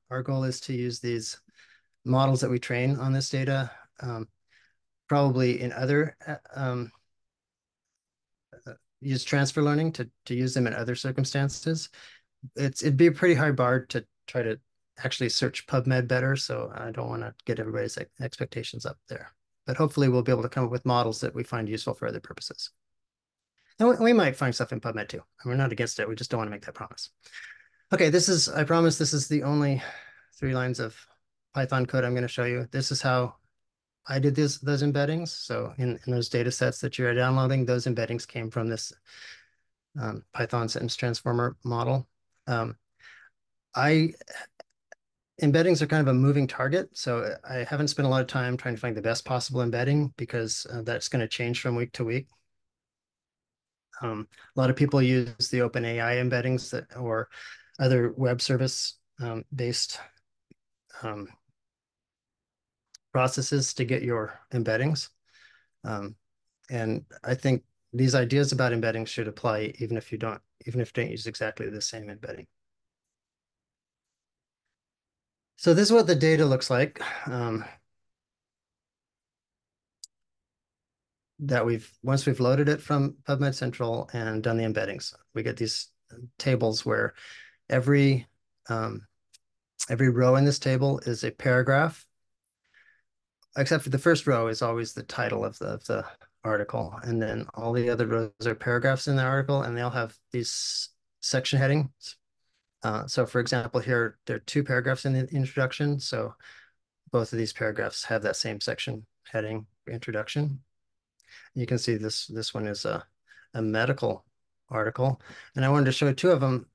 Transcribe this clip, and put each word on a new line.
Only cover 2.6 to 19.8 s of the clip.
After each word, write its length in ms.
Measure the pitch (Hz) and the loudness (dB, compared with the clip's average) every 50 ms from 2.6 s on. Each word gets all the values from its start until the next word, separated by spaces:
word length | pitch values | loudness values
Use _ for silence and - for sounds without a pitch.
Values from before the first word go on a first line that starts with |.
| - - 127 120 123 135 143 120 | -2 -2 -2 0 2 0 0 0
on 160 | 131 135 135 | 0 0 0
this 160 | 135 135 - | 0 0 -2
data, 400 | - 131 131 135 135 135 131 120 - - - _ _ - | -2 -2 -2 0 -2 -2 -2 -6 -8 -16 -20 _ _ -12
um, 280 | - 127 117 113 110 - _ _ _ _ _ _ _ _ _ _ _ _ _ _ _ - | -10 -8 -8 -8 -10 -12 _ _ _ _ _ _ _ _ _ _ _ _ _ _ _ 0
probably 540 | 147 143 143 139 123 131 127 120 120 - | 2 4 4 4 4 4 4 2 2 0
in 100 | 123 123 | -2 -6
other, 460 | - - 131 131 143 147 156 147 - - - 156 | -4 -2 0 2 2 2 2 0 -2 -8 -10 -10
uh, 100 | 151 - - - - | -10 -10 -12 -14 -8
um, 360 | 139 135 127 123 123 120 113 - _ _ _ _ _ _ _ _ _ _ _ _ _ _ _ _ _ _ _ _ _ _ _ _ _ _ _ _ _ _ _ - - - | -6 -4 -4 -2 -4 -6 -8 -12 _ _ _ _ _ _ _ _ _ _ _ _ _ _ _ _ _ _ _ _ _ _ _ _ _ _ _ _ _ _ _ -20 -20 -20
uh, 80 | - - - _ _ _ - | -20 -20 -20 _ _ _ -10
use 240 | 135 139 135 127 - | -6 -4 -2 -2 -2
transfer 380 | - - 143 139 135 - 156 | 0 2 2 2 2 2 2
learning 300 | 147 147 147 151 160 165 | 4 4 4 4 2 0
to, 180 | 160 - 120 - _ _ - | -2 -4 -8 -10 _ _ -10
to 80 | - 123 | -6 -2
use 220 | 123 131 127 127 | 0 0 0 2
them 100 | 135 123 | 2 2
in 80 | 113 110 | 2 0
other 220 | - 117 120 120 | -2 -4 -4 -4
circumstances. 960 | - - 135 131 - 139 - - 139 139 139 - - - 160 165 160 - - - - - - - - _ _ _ _ - 131 - | -4 -4 -4 -2 -2 -2 0 0 0 0 0 -2 -4 -4 -4 -2 -4 -4 -10 -14 -18 -20 -20 -20 -20 _ _ _ _ -20 -14 -6
It's, 260 | - 139 139 131 - | -2 -2 -2 -2 0
it'd 160 | - 156 139 131 | 0 2 6 8
be 100 | 170 170 | 6 6
a 40 | |
pretty 240 | 147 - 180 180 170 | 6 6 4 4 6
high 160 | 135 151 151 | 6 4 2
bar 340 | 135 127 127 123 127 127 127 - | 4 4 4 4 2 2 0 -2
to 160 | - 123 - _ _ _ _ | -6 -6 -6 _ _ _ _
try 160 | - - 127 | -8 -4 -2
to 180 | 117 113 110 113 _ _ _ _ _ _ _ - - | -2 -2 -4 -6 _ _ _ _ _ _ _ -8 -6
actually 260 | 131 - - 131 113 | -6 -4 -2 -2 -2
search 380 | - - - - - - - - | 0 0 0 -2 -2 -4 -6 -2
PubMed 400 | - 131 120 131 131 127 123 120 | 0 0 2 2 2 2 2 2
better, 280 | 127 127 127 135 135 | 0 0 2 0 0
so 360 | 135 - - 123 117 113 110 107 | -2 -2 -4 -4 -6 -6 -8 -8
I 140 | 110 113 117 | -10 -10 -10
don't 200 | 110 123 123 120 | -8 -6 -6 -6
wanna 260 | 117 113 113 110 110 _ - | -6 -6 -8 -8 -12 _ -4
get 140 | - 117 113 | -4 -4 -4
everybody's 400 | 110 110 110 107 - 110 - - | -4 -4 -4 -4 -4 -4 -6 -8
ex-, 100 | 104 - _ - | -12 -12 _ -10
expectations 640 | 123 123 - - - - - 117 110 - - 117 - - | -10 -8 -6 -6 -8 -6 -6 -8 -8 -8 -10 -10 -10 -10
up 100 | - - _ - | -12 -12 _ -14
there. 280 | - - - - - _ _ _ _ _ _ - | -14 -14 -14 -16 -20 _ _ _ _ _ _ -4
But 100 | 127 | 0
hopefully 320 | - | 2